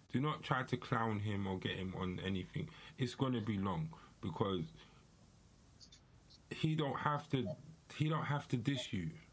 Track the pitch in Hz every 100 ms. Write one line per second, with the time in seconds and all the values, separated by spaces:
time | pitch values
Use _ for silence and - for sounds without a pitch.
0 | - 127 147 143 - 131 127 123 - 117
1 | 113 104 104 101 98 92 101 98 92 87
2 | 92 90 92 98 87 - 80 - - -
3 | 123 - 131 123 107 101 98 85 78 -
4 | - - 98 80 101 92 80 - - -
5 | - - - - - - - - - -
6 | - - - - - - 160 156 143 -
7 | 151 147 - 135 - - - - - -
8 | 156 160 160 143 - 123 110 131 - 98
9 | 80 80 -